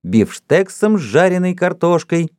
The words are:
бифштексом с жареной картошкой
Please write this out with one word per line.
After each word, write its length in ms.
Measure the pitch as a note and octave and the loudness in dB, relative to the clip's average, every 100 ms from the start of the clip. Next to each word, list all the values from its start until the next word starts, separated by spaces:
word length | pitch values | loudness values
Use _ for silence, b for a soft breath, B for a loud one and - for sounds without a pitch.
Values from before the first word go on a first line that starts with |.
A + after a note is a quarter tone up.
бифштексом 920 | F2 G#2+ F#2+ - _ D#3+ G3 - G#3+ G#3+ | 0 0 0 -4 _ 0 0 -2 0 0
с 40 | |
жареной 520 | A#2+ B2+ F#3 F3+ F3+ | 0 2 2 0 -2
картошкой 760 | F#3 F3+ F3 E3+ E3+ - E3+ E3 | -2 -4 -2 0 0 -2 -4 -4